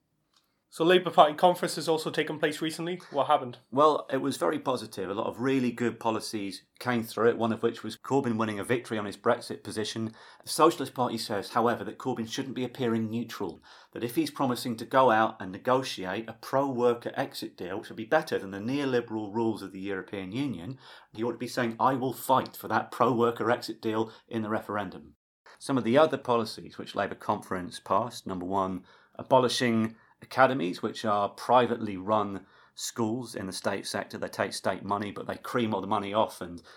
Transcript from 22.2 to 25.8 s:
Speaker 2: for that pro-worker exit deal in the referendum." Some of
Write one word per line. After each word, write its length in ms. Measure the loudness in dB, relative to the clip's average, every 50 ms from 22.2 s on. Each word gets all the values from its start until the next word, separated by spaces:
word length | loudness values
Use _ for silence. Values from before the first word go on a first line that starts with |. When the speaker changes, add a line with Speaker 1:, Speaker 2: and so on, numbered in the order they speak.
| 2 4 4 4 4 0 -8
Speaker 2:
for 140 | -10 -4 0
that 220 | 0 0 0 0
pro-worker 600 | 0 2 4 4 4 4 4 2 2 2 2 0
exit 300 | 0 0 -2 -8 -10 -6
deal 320 | -4 -2 0 0 -2 -4 -6 -18 _ -8
in 140 | -6 -4 -4
the 80 | -2
referendum." 640 | -4 -4 -4 -4 -4 -4 -4 -6 -8 -14 -18 -20 -20 _ _ _ _ _ _ -20 -20 -12
Some 200 | -4 0 0
of 60 | 2